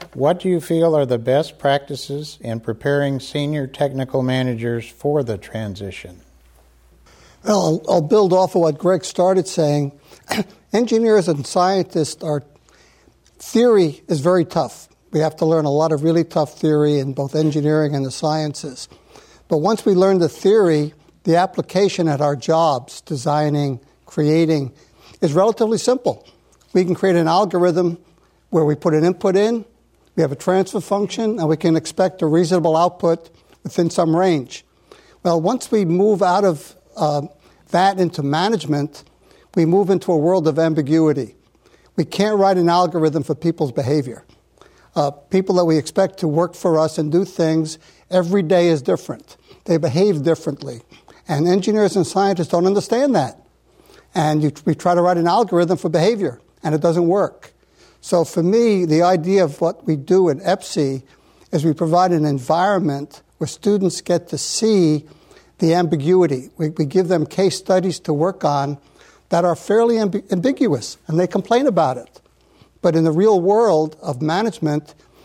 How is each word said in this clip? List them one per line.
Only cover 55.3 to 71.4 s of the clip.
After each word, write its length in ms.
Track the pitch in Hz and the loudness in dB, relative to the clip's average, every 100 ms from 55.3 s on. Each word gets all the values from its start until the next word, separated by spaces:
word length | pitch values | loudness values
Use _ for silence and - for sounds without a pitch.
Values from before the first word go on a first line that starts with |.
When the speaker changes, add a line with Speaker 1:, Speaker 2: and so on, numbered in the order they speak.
| 202 208 175 170 180 | 0 2 0 0 -2
Speaker 2:
for 140 | 170 | -2
behavior, 500 | 160 190 226 160 113 _ _ | 0 0 0 -4 -8 _ _
and 120 | 160 | -4
it 60 | 151 | 0
doesn't 260 | 170 165 170 | 0 2 2
work. 460 | 202 175 - - _ _ _ _ _ - | 0 -2 -6 -20 _ _ _ _ _ -2
So 180 | 175 | -2
for 160 | 156 - | 0 0
me, 440 | 170 226 233 196 | 0 2 2 2
the 180 | 170 156 | 2 2
idea 400 | 175 185 170 196 | 2 2 2 2
of 180 | 165 147 | 0 0
what 240 | 170 - | -4 -4
we 120 | - 151 | -4 -4
do 320 | 131 185 175 | 0 2 2
in 100 | 139 | 0
epsi 640 | 175 190 - 160 139 131 - _ _ _ _ | -2 -4 -4 -4 -4 -4 -12 _ _ _ _
is 140 | 160 | -2
we 80 | 160 | 0
provide 400 | 147 165 175 185 | 0 0 2 2
an 120 | 170 | 2
environment 960 | 151 139 120 160 196 190 160 139 151 - _ - | 0 -2 -2 0 0 0 -2 -4 -10 -18 _ -10
where 100 | 160 | -10
students 520 | - 202 208 185 - | -4 -2 0 0 -4
get 280 | - 175 175 | -2 -4 -4
to 100 | 151 | -8
see 680 | - - 220 202 165 147 - - _ - _ - | -6 -2 0 2 2 0 -6 -20 _ -20 _ -2
the 160 | 165 | 0
ambiguity. 760 | 170 165 156 147 185 165 131 131 - | 2 0 0 2 4 2 0 -8 -8
We, 120 | 151 | -6
we 140 | 165 | -4
give 240 | 143 185 175 | -2 0 0
them 180 | 175 151 | 0 -2
case 300 | - 190 - | 0 -2 -2
studies 420 | - 185 185 - | 0 0 0 -4
to 120 | - | -4
work 320 | 147 180 180 | -2 -2 -2
on 340 | 156 143 139 143 _ _ - _ - | -2 -2 -4 -8 _ _ -20 _ -4
that 140 | 170 | 0
are 120 | 175 156 | 0 0
fairly 400 | - 214 233 226 | 0 2 2 2
amb-, 340 | 202 196 - | 0 -4 -4
ambiguous, 680 | 185 247 269 233 127 - - - | -2 0 0 0 0 -6 -14 -4
and 100 | 160 | -2
they 80 | 180 | 0
complain 400 | 196 | -2